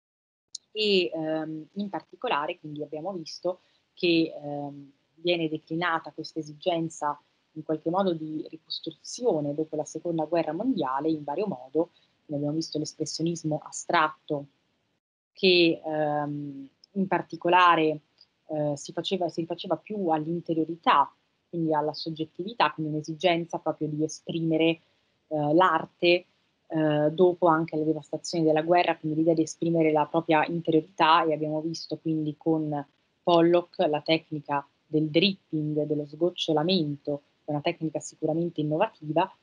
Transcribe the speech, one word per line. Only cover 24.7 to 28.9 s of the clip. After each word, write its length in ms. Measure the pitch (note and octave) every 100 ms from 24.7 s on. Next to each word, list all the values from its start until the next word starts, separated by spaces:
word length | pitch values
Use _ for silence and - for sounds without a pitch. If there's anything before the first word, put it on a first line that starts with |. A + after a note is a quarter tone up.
| E3 _ _ _ _ _
eh, 260 | D#3 D3
l'arte, 720 | D#3+ F#3 D#3+ - _ F3 F3 - _ _ _ _
eh, 400 | D#3+ D#3 D3+ D3+
dopo 340 | D#3+ F3+ F3 F3
anche 300 | D#3+ E3 D#3
la 80 |
devastazione 600 | D#3 D3+ - D#3 - E3+
della 180 | D#3 D#3
guerra, 340 | D#3+ F3 E3+